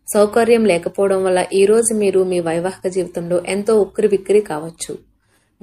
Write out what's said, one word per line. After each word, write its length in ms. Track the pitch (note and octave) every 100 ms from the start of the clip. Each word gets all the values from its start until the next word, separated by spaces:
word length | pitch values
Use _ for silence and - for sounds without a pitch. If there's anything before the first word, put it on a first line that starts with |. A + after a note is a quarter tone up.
| -
సౌకర్యం 500 | G#3+ G#3 A#3 A3+ A#3 A3
లేకపోవడం 460 | E3+ E3+ - G3 F#3+ F#3+
వల్ల 140 | F#3 - G3
ఈ 40 | G3
రోజు 200 | A3 A3+ A3
మీరు 180 | G3+ F#3 F#3
మీ 80 | F3+ E3
వైవాహిక 360 | E3+ F3+ F#3+ F#3+ F#3
జీవితంలో 400 | F3 F3+ E3+ F3 - G3
ఎంతో 180 | G#3 A3
ఉక్కిరిబిక్కిరి 600 | G3 - G#3 G3 - G3+ G#3
కావచ్చు. 400 | D3+ E3 E3 - - _ _ _ _ _ -